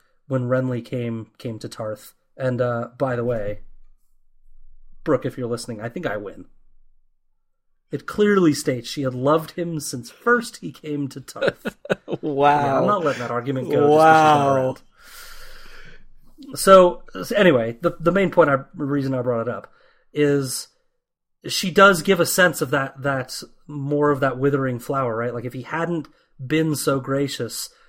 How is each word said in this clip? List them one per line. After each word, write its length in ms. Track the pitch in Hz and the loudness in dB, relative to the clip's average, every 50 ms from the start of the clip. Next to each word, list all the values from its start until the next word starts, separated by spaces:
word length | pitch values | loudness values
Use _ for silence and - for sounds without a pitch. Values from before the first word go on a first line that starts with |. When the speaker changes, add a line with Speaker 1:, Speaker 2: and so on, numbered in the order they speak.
| _ _ _ _ _ - | _ _ _ _ _ -6
Speaker 1:
when 200 | 131 127 123 120 | -4 -4 -2 0
Renly 360 | 127 131 131 127 123 117 120 | 0 0 0 -2 -4 -6 -8
came, 460 | - 131 123 120 117 117 113 107 - _ _ | -8 -8 -6 -6 -6 -6 -8 -10 -14 _ _
came 220 | - 123 110 110 | -12 -10 -10 -10
to 100 | - 117 | -12 -14
Tarth. 440 | - - 113 107 107 - - - _ _ _ _ _ | -12 -10 -10 -10 -10 -10 -14 -20 _ _ _ _ _
And, 240 | - 131 127 127 120 | -6 -4 -4 -2 -2
uh, 260 | 123 123 120 117 117 117 - - | -2 -2 -2 -4 -6 -8 -6 -4
by 180 | 139 131 123 | -4 -2 -2
the 80 | 120 117 | -2 -2
way, 340 | 120 120 110 104 98 - - - - - - - - - _ _ _ _ _ _ _ _ _ _ - - - - - - - - - - - - | -2 -2 -2 -4 -6 -8 -8 -12 -16 -18 -20 -20 -20 -20 _ _ _ _ _ _ _ _ _ _ -20 -20 -20 -20 -20 -20 -20 -20 -20 -20 -8 -2
Brooke, 220 | 160 135 123 - | 0 0 0 0
if 120 | 127 - 135 | -4 -6 -6
you're 120 | 123 117 | -6 -6
listening, 320 | 120 117 - - 113 104 | -6 -6 -8 -10 -10 -10
I 80 | 110 120 | -10 -10
think 180 | - 180 165 - | -10 -6 -6 -6
I 80 | 104 104 | -6 -6
win. 280 | 104 95 - - 92 - - - _ - - - - - _ _ _ _ _ _ _ _ _ _ _ _ _ _ _ _ _ _ _ _ | -8 -10 -14 -16 -18 -20 -20 -20 _ -20 -20 -20 -20 -20 _ _ _ _ _ _ _ _ _ _ _ _ _ _ _ _ _ _ _ _
It 160 | - 135 - - | -12 -12 -10 -8
clearly 460 | - - 208 208 202 190 175 156 143 | 0 2 2 4 4 4 4 4 2
states 340 | - - 143 131 120 - - | 2 -2 -4 -4 -4 -6 -8
she 160 | - 147 135 | -8 -6 -4
had 100 | 127 127 | -4 -4
loved 380 | 123 127 143 156 165 160 - | 0 2 2 2 2 0 -4
him 280 | - 180 170 170 165 151 | -8 -8 -6 -6 -6 -6
since 280 | - - - 123 117 - | -8 -8 -8 -10 -12 -14
first 480 | - _ - 233 240 240 233 - - - | -20 _ 0 0 2 2 0 -4 -12 -14
he 140 | 185 160 | -14 -14
came 380 | 135 - - 151 147 143 143 131 | -14 -12 -10 -8 -6 -6 -6 -6
to 100 | - 139 | -8 -12
Tarth. 540 | - - - - - 190 - - - 214 - _ | -16 -16 -8 -2 -2 -2 -2 -2 -8 -12 -12 _
Speaker 2:
<laughs> 40 | - - - - _ - 170 - | -6 -4 -4 -4 _ -8 -10 -6
Wow. 420 | - 156 139 139 143 143 147 147 143 | -6 -4 0 4 4 4 4 4 2
Speaker 1:
Yeah, 140 | 139 135 131 | 2 2 2
I'm 80 | - - | 2 2
not 160 | 208 196 165 | 2 2 0
letting 180 | 143 123 120 | 0 -2 -2
that 100 | 120 113 | -4 -4
argument 380 | 120 120 120 139 135 131 123 - | -4 -4 -4 -4 -4 -4 -4 0
go 200 | 147 147 143 147 | 2 4 6 6
Speaker 2:
Wow. 80 | 151 156 | 8 8
Speaker 1:
just 80 | 156 | 8
'cause 120 | 160 160 160 | 8 8 8
she's 220 | 156 151 151 143 | 6 6 6 4
not 160 | 143 139 135 | 4 2 2
around. 260 | 131 131 131 131 - - _ _ _ - - - - - - - - - - - - - - - - - - - - - - - - - - - 320 269 285 - | 2 0 -2 -4 -8 -14 _ _ _ -20 -20 -20 -20 -20 -18 -18 -16 -16 -16 -16 -16 -18 -18 -18 -18 -18 -18 -18 -20 -20 -20 -20 -20 -20 -20 -20 -20 -18 -14 -10
So, 480 | - - 196 190 190 180 175 180 - - - - - - | 0 6 10 10 10 10 8 4 -2 -10 -14 -12 -12 -10
so 120 | - 233 | -4 0
anyway, 420 | 208 196 175 139 120 113 117 117 - | 4 4 6 6 4 2 -2 -6 -4
the, 140 | 175 165 - - | -4 -4 -4 0
the 120 | 160 170 | 0 0
main 180 | 180 196 196 160 | 2 2 0 2
point, 200 | - 180 160 147 | 4 4 4 4
I, 80 | 139 135 135 - - | 2 0 -2 -8 -10
the 100 | 175 147 | -8 -6
reason 280 | 135 143 143 135 135 131 | -4 -4 -4 -2 -2 -4
I 80 | 127 | -4
brought 260 | 120 127 120 113 113 123 | -2 -2 -4 -2 -4 -6
it 60 | 104 | -8
up 180 | 98 - - _ _ _ _ _ _ _ _ - | -8 -12 -16 _ _ _ _ _ _ _ _ -4
is 540 | 151 147 143 143 143 135 131 - - - - _ _ _ _ _ _ _ _ _ _ _ _ _ _ - 143 | 0 0 2 2 0 -2 -4 -8 -10 -12 -14 _ _ _ _ _ _ _ _ _ _ _ _ _ _ -12 -6
she 240 | - - - 180 | -6 -4 -4 0
does 300 | 147 196 196 202 190 160 | 4 6 6 6 6 4
give 180 | - 196 190 175 | 2 0 2 2
a 60 | 160 | 0
sense 360 | - - 185 180 175 180 - | 0 2 2 2 2 2 -2
of 80 | 156 127 | -4 -2
that, 300 | 147 139 135 131 - 135 | -2 -2 -2 -4 -8 -8
that 400 | 131 143 139 131 123 - - - - - - _ _ - | -6 -4 -4 -4 -6 -8 -12 -14 -16 -16 -20 _ _ -14
more 440 | 147 143 139 143 147 147 147 147 | -10 -8 -4 -2 0 2 2 2
of 80 | 143 131 | 2 2
that 180 | 139 135 127 127 | 0 -2 -2 0
withering 420 | 135 143 143 135 135 131 123 117 | 0 0 0 0 0 -2 -4 -6
flower, 360 | - - 139 135 131 120 110 | -6 -6 -4 -4 -2 -2 -4
right? 180 | 113 117 123 117 | -4 -4 -4 -6
Like, 120 | 117 117 | -8 -8
if 80 | 123 - | -10 -10
he 100 | 131 123 | -12 -10
hadn't 440 | - 156 165 165 175 170 160 135 - _ _ _ _ _ - 135 | -8 -6 -4 -4 -4 -4 -6 -6 -10 _ _ _ _ _ -16 -6
been 300 | 127 156 160 160 160 147 | -2 0 0 2 0 -2
so 240 | 135 - 151 139 135 | -2 -2 -2 -2 -2
gracious, 680 | 127 135 135 139 143 135 - - 120 107 - - - - - _ _ | -2 -2 -2 -2 -2 -4 -4 -8 -8 -8 -8 -10 -12 -12 -16 _ _